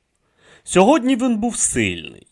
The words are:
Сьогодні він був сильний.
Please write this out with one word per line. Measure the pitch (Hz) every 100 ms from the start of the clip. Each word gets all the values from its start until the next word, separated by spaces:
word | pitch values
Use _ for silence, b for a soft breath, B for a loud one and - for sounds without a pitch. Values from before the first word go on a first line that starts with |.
| _ _ b b b b
Сьогодні | - 180 196 311 247 254
він | 254 220
був | 240 -
сильний. | - 131 101 87 71 55 _